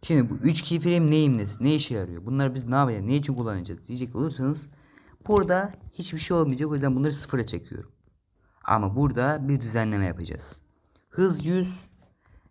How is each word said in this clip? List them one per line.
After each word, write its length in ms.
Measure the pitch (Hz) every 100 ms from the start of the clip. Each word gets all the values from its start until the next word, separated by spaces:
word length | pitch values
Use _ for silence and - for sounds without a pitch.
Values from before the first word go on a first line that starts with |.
Şimdi 280 | - 156 120
bu 40 |
üç 280 | - 139 160
keyframe 480 | - 165 170 175 156
neyim 280 | 156 147 120
nesi, 260 | 101 104
ne 100 | 127
işe 200 | 151 147
yarıyor? 320 | 110 90 85 101
Bunları 280 | 135 135
biz 120 | 131 120
ne 80 |
yapacağız? 300 | 131 135 110
Ne 120 | 101 143
için 180 | 143
kullanacağız 540 | 123 113 98 87 85 -
diyecek 280 | 123 123 123
olursanız 520 | 156 - 131 151 - - _ _ _ - -
burada 440 | 208 170 180 196 - -
hiçbir 240 | - 170 160
şey 180 | - 175
olmayacak. 340 | 151 127 151
O 40 |
yüzden 220 | 147 139 127
bunları 160 | 147
sıfıra 340 | 147 - 131 113
çekiyorum. 460 | 87 - - - _ _ _ _ _ _ _
Ama 320 | - 110 98 113
burada 520 | 143 120 131 151 135
bir 120 | 139
düzenleme 440 | 120 113 110 104
yapacağız. 580 | 92 85 82 - - - _ _ _ _ _
Hız 380 | - 190 151 151
yüz, 380 | 185 180 - - _ _ _ _ - _